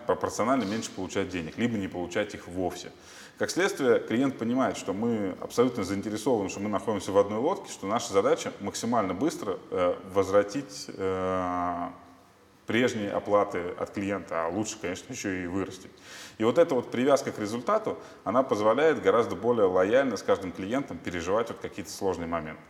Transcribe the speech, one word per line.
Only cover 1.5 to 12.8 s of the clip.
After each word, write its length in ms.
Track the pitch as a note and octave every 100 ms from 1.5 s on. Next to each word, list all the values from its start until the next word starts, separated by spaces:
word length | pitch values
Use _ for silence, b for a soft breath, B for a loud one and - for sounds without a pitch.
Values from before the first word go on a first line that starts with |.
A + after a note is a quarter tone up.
| -
либо 200 | A#2 A2+
не 80 | F#2+
получать 480 | F2+ E2+ A2 G#2
их 140 | G#2 -
вовсе. 420 | F2+ F2+ - - - B B B -
Как 120 | G#2
следствие, 500 | - F#3+ G3 C3+ G#2+
клиент 380 | - A2+ C#3 B2
понимает, 400 | A#2 B2+ A#2+ F2+
что 160 | -
мы 420 | F#2+ A#2 A2+ G2 -
абсолютно 420 | - - B2+ B2
заинтересованы, 640 | F2+ G2 G#2 G#2+ C#3 A#2+ F#2
что 100 | G2+
мы 100 | G2+
находимся 420 | G2+ - G#2 -
в 60 | G2
одной 200 | G2+ G#2+
лодке, 320 | C#3 F#3+ -
что 160 | - F#2+
наша 240 | A2+ -
задача 400 | G2 G#2+ E3+ - -
максимально 520 | G2+ - A#2 A#2+ F#2+
быстро, 460 | F2+ C#3+ - G#2+ F2+ -
э, 240 | F#2+ F2+ F2+ G2
возвратить, 720 | F#2+ F#2 G2+ G2+ D3 C#3+ - -
э, 1000 | - F#2+ F#2 F#2 F#2 F#2 F2+ F2 F2 F2 - - - - _ _ _ -
прежние 460 | G#2+